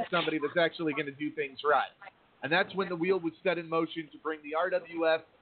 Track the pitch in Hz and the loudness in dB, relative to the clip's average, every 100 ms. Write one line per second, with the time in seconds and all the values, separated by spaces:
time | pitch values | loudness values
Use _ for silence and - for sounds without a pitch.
0 | 226 175 160 156 143 175 165 - 160 147 | 0 0 2 0 0 2 2 2 -2 -2
1 | 147 139 151 151 139 131 147 135 95 - | -4 -6 -6 -4 -6 -2 2 4 2 -6
2 | - _ _ _ 135 175 196 180 185 175 | -20 _ _ _ 0 2 2 -2 -4 0
3 | 180 190 165 - 185 170 165 165 160 165 | 2 2 0 -2 -2 0 0 -2 0 -4
4 | 151 147 156 156 147 156 180 180 165 170 | -10 -10 -8 -8 -4 -2 0 0 -2 0
5 | 160 160 - _ | 2 2 0 _